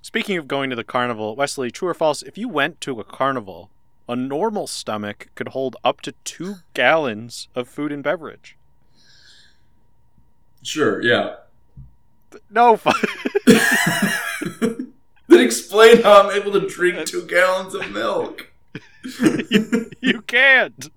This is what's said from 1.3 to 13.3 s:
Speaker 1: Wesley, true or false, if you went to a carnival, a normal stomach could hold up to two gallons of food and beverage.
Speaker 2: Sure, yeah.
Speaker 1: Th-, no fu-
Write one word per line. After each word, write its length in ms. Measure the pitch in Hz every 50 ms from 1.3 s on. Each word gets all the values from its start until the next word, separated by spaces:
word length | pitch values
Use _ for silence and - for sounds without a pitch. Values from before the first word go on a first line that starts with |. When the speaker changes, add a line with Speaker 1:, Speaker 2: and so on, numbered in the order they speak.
| 110
Speaker 1:
Wesley, 340 | 127 139 139 - - 127 120
true 180 | 117 - 190 180
or 40 | 160
false, 280 | - 170 156 143 - -
if 140 | - _
you 100 | 190 220
went 320 | 254 180 147 139 160 170 _
to 180 | - 151 131 110
a 40 | 101
carnival, 680 | - - - 135 135 135 127 104 92 87 85 90 - _ _ _ _ _ _ _
a 80 | - 120
normal 500 | 123 127 135 139 151 196 226 208 202 151
stomach 640 | 127 - - - - 110 107 104 104 101 _ - _ _
could 140 | - 123 117
hold 260 | - 131 135 131 113 - _
up 180 | 123 - _
to 120 | - 147 123 _ _
two 320 | - - - 165 190 208 185 _ _ _
gallons 760 | - 123 127 156 165 151 127 107 104 117 120 - - - _ _
of 140 | 127 123
food 240 | - - - 147 147
and 120 | 147 143 135
beverage. 540 | 147 165 175 156 113 - - _ - _ _ _ _ _ _ _ _ _ _ _ - - - _ - - - - _ _ _ _ _ _ _ _ _ _ _ _ _ _ _ _ _ _ _ _ _ _ _ -
Speaker 2:
Sure, 380 | - - 156 143 113 98 - -
yeah. 320 | 120 117 101 - - - - - _ _ _ _ _ _ - - - _ _ _ _ _ _ _ _
Speaker 1:
Th-, 100 | - - _ _
no 280 | 202 220 240 240 220
fu- 140 | - - - - - - - - - - -